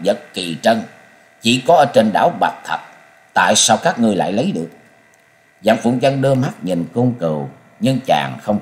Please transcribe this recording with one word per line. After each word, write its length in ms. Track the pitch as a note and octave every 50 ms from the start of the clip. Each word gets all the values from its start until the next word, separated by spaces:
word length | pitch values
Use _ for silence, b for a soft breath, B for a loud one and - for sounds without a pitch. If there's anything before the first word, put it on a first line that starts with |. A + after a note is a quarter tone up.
| E2
vật 160 | F#2 A2 - - - -
kỳ 240 | G2 F2+ F2 E2 D2
trân, 200 | - A2+ A#2 A2+ - - - - - - _ _ _ _ _ _
chỉ 220 | - A#2 B2 - - -
có 80 | E3+
ở 100 | E3 D3 - -
trên 180 | A#2+ A2 A2 F#2
đảo 180 | E2 A2 E3+ - G2+
Bạch 240 | F#2 D#2+ - - -
Thạch, 180 | - D#2+ - - - - - - - _ _ _ _ _
tại 220 | F#2 F#2 F2+ G#2+
sao 220 | - - - A2+ G#2+
các 220 | - E3 F#3+ A#2
ngươi 160 | A#2 A2 G2+
lại 180 | F2 D#2 D#2+ F#2+
lấy 180 | G#2+ C#3+ G3
được?" 180 | E3+ F2+ D#2+ E2 - - _ _ _ _ _ _ _ _ _ _ _ _ _ _ _ _ -
Giang 120 | G#2 A2+ -
Phụng 220 | - A#2 B2+ B2+
Chân 220 | C3+ C3+ C#3 C#3
đưa 120 | C3 C3+ C3+
mắt 180 | B2+ B2+ D#3+ - -
nhìn 240 | - F2+ F2+ F2 E2+ D#2+ -
Cung 200 | A#2+ B2 B2+ A#2
Cừu, 360 | - E2+ D#2+ D#2 D2+ C#2+ C2+ - - _ _ _ _
nhưng 200 | G#2 C3 C3+ B2 -
chàng 320 | - D#2+ D#2 D2 C2+ B1+ -
không 180 | - - G#2 G2+